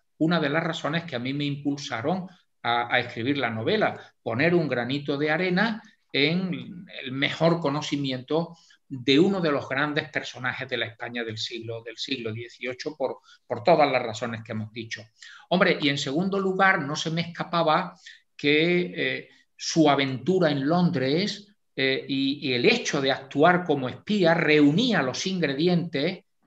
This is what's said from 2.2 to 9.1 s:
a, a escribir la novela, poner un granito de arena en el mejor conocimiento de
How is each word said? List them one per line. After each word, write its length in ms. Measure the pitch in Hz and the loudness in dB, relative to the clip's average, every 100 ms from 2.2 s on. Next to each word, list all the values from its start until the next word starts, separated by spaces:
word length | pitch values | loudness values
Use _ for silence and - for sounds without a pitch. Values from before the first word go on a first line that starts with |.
| 180 - _ _ | -6 -16 _ _
a, 320 | 117 120 113 | -2 0 0
a 60 | 123 | 0
escribir 380 | 117 120 117 139 | -2 -4 -2 0
la 120 | 120 | -2
novela, 480 | 113 123 214 147 - - _ | -2 -2 0 0 -2 -16 _
poner 320 | - 113 165 | -6 0 2
un 140 | 175 151 | 2 2
granito 500 | 123 120 143 143 143 | -2 -2 -4 -4 -2
de 140 | 151 | 0
arena 500 | 160 185 180 226 220 - _ _ | 0 0 0 0 -4 -12 _ _
en 760 | 135 147 175 185 135 123 117 - 92 | 0 0 0 -4 -6 -10 -14 -16 -14
el 80 | 135 | -8
mejor 480 | 135 139 - 165 165 | -4 -4 2 2 2
conocimiento 960 | 151 143 - 143 139 127 123 151 175 170 _ _ - | 0 -2 -4 -4 -2 -4 -2 -2 -2 -10 _ _ -14
de 300 | 131 120 | -6 2